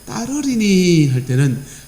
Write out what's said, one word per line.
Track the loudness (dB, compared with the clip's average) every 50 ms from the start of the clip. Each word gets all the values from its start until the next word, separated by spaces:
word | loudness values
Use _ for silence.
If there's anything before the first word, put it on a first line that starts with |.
| -18
따르리니" | -14 -12 -10 -8 -8 -8 -6 -4 -4 -2 0 2 2 2 4 4 4 4 4 4 2
할 | 0 -2 -2
때는 | -2 0 0 0 0 -2 -4 -8 -14 -20 -20 -20